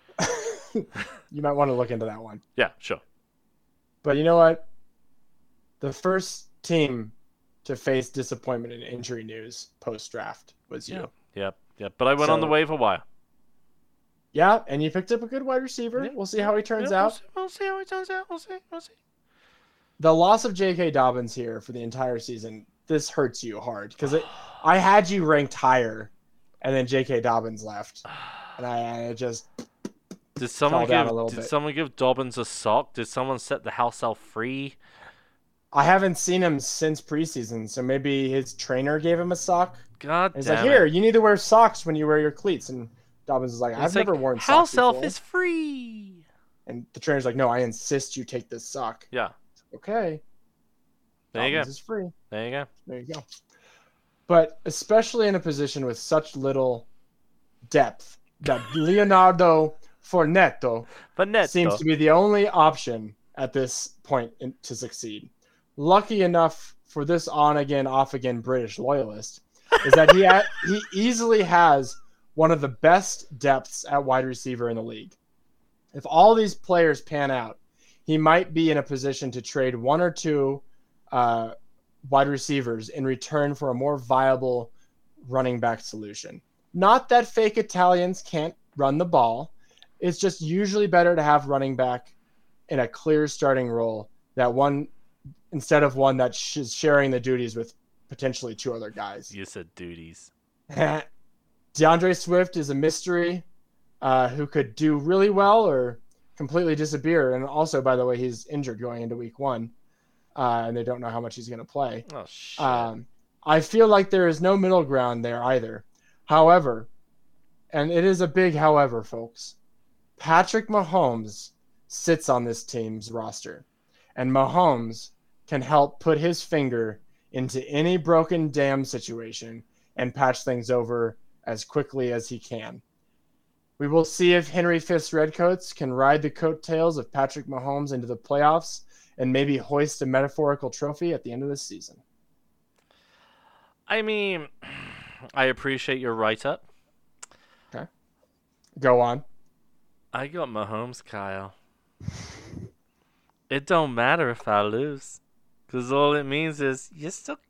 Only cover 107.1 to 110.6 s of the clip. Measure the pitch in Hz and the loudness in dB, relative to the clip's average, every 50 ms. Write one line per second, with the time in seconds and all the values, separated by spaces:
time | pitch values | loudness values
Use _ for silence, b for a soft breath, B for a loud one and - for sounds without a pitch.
107.1 | 170 165 139 127 127 127 131 139 139 151 160 160 - 135 131 131 131 127 123 127 | 2 2 2 2 0 -2 -4 -4 -2 -2 -2 0 0 0 0 2 2 2 2 0
108.1 | 123 120 127 127 117 110 - - 151 147 139 127 113 101 120 123 120 117 117 113 | -2 -2 -2 -4 -6 -8 -12 -8 -8 -6 -6 -6 -8 -8 -8 -8 -8 -8 -8 -8
109.1 | 120 117 120 117 - - 139 139 123 113 113 117 - _ _ _ _ _ _ _ | -10 -10 -12 -12 -10 -6 -4 -4 -4 -4 -6 -10 -14 _ _ _ _ _ _ _
110.1 | _ _ _ _ - - 131 123 117 117 | _ _ _ _ -6 -2 0 0 0 0